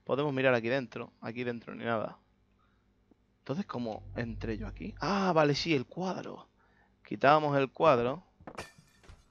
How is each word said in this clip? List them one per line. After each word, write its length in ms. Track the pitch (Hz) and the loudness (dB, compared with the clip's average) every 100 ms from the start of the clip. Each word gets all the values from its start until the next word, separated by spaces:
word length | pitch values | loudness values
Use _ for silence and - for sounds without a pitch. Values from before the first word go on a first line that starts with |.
Podemos 280 | - 127 147 | -2 0 0
mirar 220 | 131 131 | 2 4
aquí 140 | 120 113 | 4 2
dentro, 440 | 135 120 117 120 _ | -2 -2 -10 -12 _
aquí 240 | 117 117 | -10 -6
dentro 300 | 123 117 - | -6 -6 -10
ni 100 | - | -8
nada. 320 | 117 113 - - _ _ _ _ _ _ _ _ _ _ _ _ | -2 -2 -2 -8 _ _ _ _ _ _ _ _ _ _ _ _
Entonces, 260 | - 147 202 | -8 -6 -6
¿cómo 360 | 123 120 104 - - | -6 -6 -8 -10 -8
entré 400 | 117 110 113 104 | -8 -6 -6 -6
yo 100 | 101 | -8
aquí? 280 | - 208 - | -10 -12 -6
Ah, 320 | 147 202 190 | -4 0 2
vale, 200 | 160 147 | 4 4
sí, 200 | 139 170 | 4 2
el 100 | 143 | 0
cuadro. 640 | 123 - 185 160 - - - _ _ _ _ _ - | 0 -6 -6 -6 -8 -12 -18 _ _ _ _ _ -10
Quitábamos 520 | 107 135 151 151 143 | 2 6 6 6 2
el 120 | 135 | 0
cuadro 540 | - 165 123 120 160 - _ - - - - _ _ - - _ | 4 4 6 2 -4 -10 _ -18 -16 -16 -20 _ _ -20 -20 _